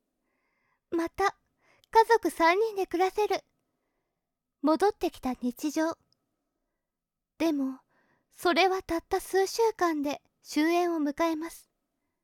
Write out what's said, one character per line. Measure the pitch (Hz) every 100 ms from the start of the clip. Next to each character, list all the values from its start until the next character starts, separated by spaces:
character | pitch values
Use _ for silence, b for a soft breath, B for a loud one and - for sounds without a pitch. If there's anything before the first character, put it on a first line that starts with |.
| _ _ _ _ _ _ _ _ _
ま | 339 330
た、 | - 392 - _ _ _ _ _
家 | 440 440
族 | 453 349
三 | - 330 381
人 | 453 392
で | 370
暮 | 349
ら | 381
せ | - 415
る。 | 370 - _ _ _ _ _ _ _ _ _ _ _
戻 | 285 320 403
っ |
て | - 349
き | -
た | 254
日 | 247 247 - 302
常。 | 320 320 - _ _ _ _ _ _ _ _ _ _ _ _ _ -
で | 330
も、 | 285 262 262 _ _ _ _ _ -
そ | 359
れ | 330 370
は | 381
た | - 330
っ | -
た | 381
数 | - 381 392
週 | - 453 -
間 | 349 302
で | 277 277 _ _
終 | - 294 311
焉 | 349 349
を | 330
迎 | 285 277
え | 330
ま | 311 330
す。 | - _ _ _ _ _ _